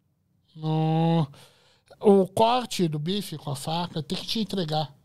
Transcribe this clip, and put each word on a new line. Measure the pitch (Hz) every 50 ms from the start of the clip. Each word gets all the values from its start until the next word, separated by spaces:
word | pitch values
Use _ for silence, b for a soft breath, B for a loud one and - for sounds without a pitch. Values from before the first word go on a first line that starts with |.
| _ _ _ _ _ _ _ _ _ _ _
No, | 160 156 156 156 156 160 156 160 160 165 165 165 165 151 139 B B B B B B B B B B B _ - -
o | - 214 196 196 185
corte | - - - 226 226 240 254 240 - - - 180 160
do | 151 151
bife | 147 170 196 208 190 - 160
com | 143 - 147
a | 135
faca | 135 - 160 160 170 175 - - 170 143
tem | - 190
que | - -
te | - - 226
entregar | 214 - - 196 175 151 156 156 151 143 - - _